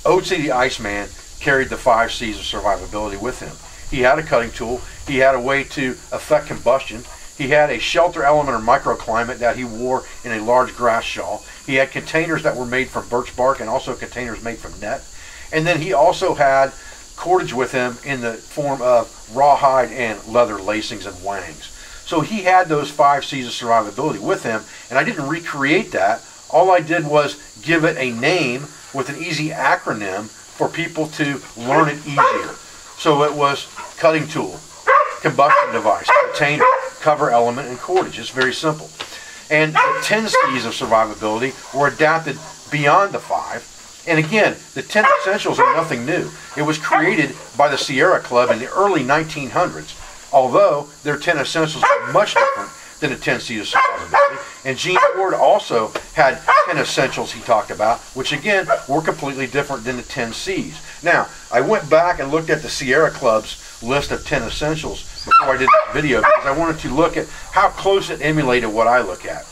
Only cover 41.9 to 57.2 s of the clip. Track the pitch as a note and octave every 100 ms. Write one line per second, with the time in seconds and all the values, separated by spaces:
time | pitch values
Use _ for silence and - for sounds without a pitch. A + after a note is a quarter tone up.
41.9 | A#2+ D#3 D#3+ D#3 C3 - - - D3 C#3+
42.9 | F3 G3 A#2+ - E2+ - A#2 - - -
43.9 | - - D#3 D#3 G#3+ F3 - - C3+ -
44.9 | G#3 C5 C#5+ F#3+ G3+ - - B4+ E3 D#3+
45.9 | B2+ B2 E3+ - - - D3 D3+ D#3 -
46.9 | F#4+ F#3+ A3 C3+ - - - D3 F3 -
47.9 | C3 F3 D#3 - B2 B2 A2 B2+ F#3+ G3+
48.9 | E3+ B2+ D3+ D#3+ D3 B2+ C#3+ F3 D#3 -
49.9 | - - - - C#3 B2+ D3+ G3+ D3 D3
50.9 | - D3 C#3+ - D#3 B2+ E3 D#3 - -
51.9 | - - D#3 - - C5+ C#5 - - -
52.9 | - D3+ A#2 - B2 - A2 G2 - -
53.9 | - - C#5+ C#5+ - - - - C3 -
54.9 | F#3 - F#3 F#3+ - C#3+ F3+ - A#2+ G#2+
55.9 | - - - C#3 B2 - C#5+ C#5+ D#3 A#2+
56.9 | - C3 -